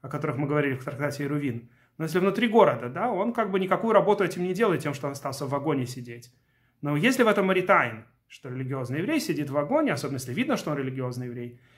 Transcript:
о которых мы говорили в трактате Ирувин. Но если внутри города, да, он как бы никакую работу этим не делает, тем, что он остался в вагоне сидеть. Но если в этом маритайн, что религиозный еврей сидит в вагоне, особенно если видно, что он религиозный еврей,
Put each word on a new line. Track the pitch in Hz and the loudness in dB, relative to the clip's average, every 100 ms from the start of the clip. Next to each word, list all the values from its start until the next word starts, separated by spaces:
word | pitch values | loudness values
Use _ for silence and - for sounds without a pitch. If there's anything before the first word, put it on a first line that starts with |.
о | 135 | -8
которых | 147 151 127 | -6 -4 -2
мы | 147 | 0
говорили | 151 143 131 | 2 2 -2
в | |
трактате | - 135 143 - 139 | -6 -4 -4 -4 -4
Ирувин. | 147 143 117 - _ _ - | -2 -2 -6 -10 _ _ -8
Но | 160 | -2
если | 175 | 2
внутри | 190 196 240 | 2 2 4
города, | 226 165 120 123 | 6 6 4 -4
да, | 151 240 | -4 -2
он | 185 233 | 0 -2
как | 233 208 | -2 0
бы | 190 | 0
никакую | 185 180 226 | 2 2 4
работу | 208 175 208 | 4 6 4
этим | 175 175 | 2 0
не | 180 | -2
делает, | 185 220 180 | 2 2 2
тем, | 151 - | -2 -4
что | 147 | -6
он | |
остался | 139 139 127 135 | -6 -8 -6 -4
в | |
вагоне | 139 151 139 120 | -2 0 -2 -2
сидеть. | 131 120 120 - _ _ _ _ - | -8 -12 -14 -18 _ _ _ _ -8
Но | 143 147 | -2 2
если | 226 262 | 2 4
в | 220 | 4
этом | 208 190 | 4 4
маритайн, | 185 180 180 120 110 - _ _ | 2 4 4 4 -4 -16 _ _
что | - 131 | -16 -10
религиозный | 127 131 135 120 143 | -8 -6 -4 -4 -4
еврей | 208 311 | 0 -2
сидит | - 147 131 | -2 -4 -2
в | |
вагоне, | 143 147 294 277 | -2 0 2 2
особенно | 131 143 131 | 0 -4 -6
если | 120 | -6
видно, | 143 262 233 | -4 -2 -2
что | 160 | -2
он | 139 | -4
религиозный | 131 131 127 120 123 | -4 -4 -6 -6 -8
еврей, | 120 120 - _ | -8 -12 -14 _